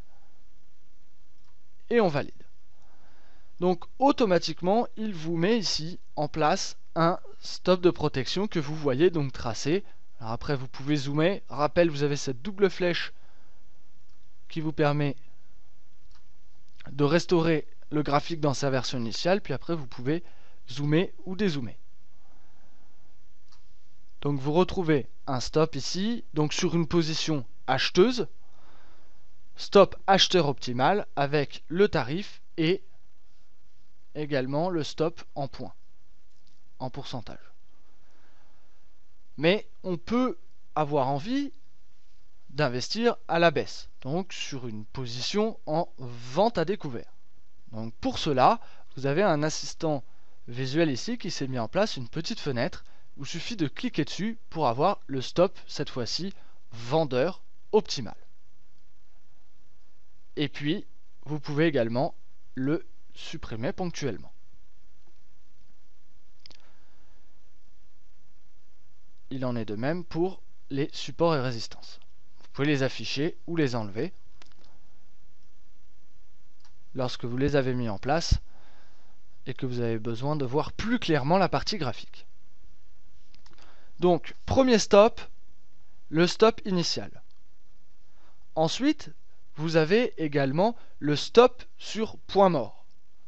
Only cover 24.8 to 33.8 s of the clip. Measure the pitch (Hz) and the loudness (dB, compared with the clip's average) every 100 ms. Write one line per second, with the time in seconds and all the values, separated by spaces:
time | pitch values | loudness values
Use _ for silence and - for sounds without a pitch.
24.8 | 160 147 107 - - 127 - 156 160 143 | 4 4 2 -4 -2 -2 2 4 4 2
25.8 | - 175 208 233 - 151 151 - 160 165 | -2 0 0 0 -2 2 2 2 2 2
26.8 | 165 175 156 156 - 151 123 - - 131 | 4 2 2 2 0 0 -2 -2 0 2
27.8 | - - 220 247 - - - - - - | 4 6 6 6 0 -4 -4 -4 -4 -4
28.8 | - - - - - - - - - 202 | -4 -4 -4 -4 -4 -4 -4 -4 6 8
29.8 | 180 - - 196 - 185 147 135 - 123 | 8 6 4 6 6 6 4 2 0 2
30.8 | 139 202 - - 143 147 139 - - 170 | 4 4 0 0 2 2 0 -2 -2 4
31.8 | 202 160 123 165 208 - - - 160 190 | 4 4 0 -2 -4 -6 -6 0 2 2
32.8 | - - - - - - - - - - | 0 -8 -8 -8 -8 -8 -6 -8 -8 -6